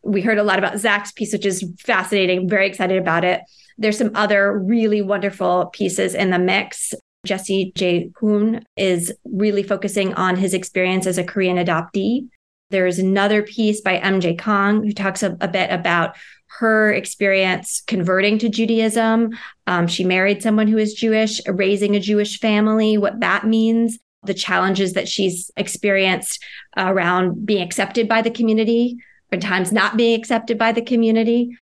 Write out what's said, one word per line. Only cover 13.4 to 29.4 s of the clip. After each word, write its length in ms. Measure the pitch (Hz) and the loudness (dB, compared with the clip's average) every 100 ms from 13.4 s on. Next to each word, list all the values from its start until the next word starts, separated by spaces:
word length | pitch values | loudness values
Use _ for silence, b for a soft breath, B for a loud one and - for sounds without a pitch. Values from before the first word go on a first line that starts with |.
piece 380 | 208 - 214 214 | 0 -2 0 0
by 160 | 196 185 | 0 0
M 220 | 196 190 | 2 2
J 160 | 175 170 | 0 -2
Kong, 480 | - 202 196 214 | 0 0 2 2
who 100 | 214 | 0
talks 300 | 208 196 190 | -2 -4 -2
a, 140 | 196 175 | -4 -4
a 60 | 196 | -4
bit 240 | 190 180 | -2 -2
about 440 | 180 175 170 165 B B B _ - | -2 0 0 0 B B B _ -2
her 340 | 226 220 214 | 2 4 2
experience 880 | 202 196 - 202 196 185 180 - - - | 0 -4 -2 0 2 2 -2 -4 -8 -4
converting 500 | 202 175 185 202 214 | -2 0 2 2 2
to 100 | 233 | 0
Judaism. 840 | 208 226 226 220 220 226 226 226 226 B B - | 0 0 2 2 2 2 2 0 -4 B B -4
Um, 220 | 180 170 | 0 0
she 160 | 170 | 0
married 400 | 185 185 196 202 | 0 2 2 0
someone 240 | 220 214 214 | 0 2 2
who 100 | 220 | 2
is 160 | 214 | 0
Jewish, 480 | 214 226 220 220 220 - | -2 0 2 0 -2 -6
raising 480 | 190 190 202 202 202 | -2 0 2 2 0
a 40 | |
Jewish 400 | 190 208 208 - | 2 0 0 -2
family, 580 | 220 208 214 220 214 214 | 0 2 2 2 2 2
what 220 | 202 220 | 0 0
that 260 | 180 190 220 | 0 0 2
means, 500 | 220 220 226 233 233 _ _ | 2 2 2 0 -4 _ _
the 120 | 202 190 | -8 -6
challenges 580 | - 180 185 190 190 | -2 0 2 0 0
that 140 | 185 - | -2 -4
she's 420 | - 190 175 - - | -2 -2 -2 -10 -8
experienced 840 | 165 - 208 196 190 180 - - B B B - | -8 -4 0 2 2 0 -4 -8 B B B -4
around 680 | 185 190 175 180 185 165 208 | 0 2 2 2 0 -2 -2
being 180 | 202 | -2
accepted 440 | 175 - 196 240 220 | -2 -4 -2 -2 0
by 140 | 226 | 2
the 100 | 233 | 0
community, 680 | 233 226 220 226 233 240 240 B B _ | 0 2 2 2 2 2 -2 B B _
or 80 | |
times 320 | 185 | -4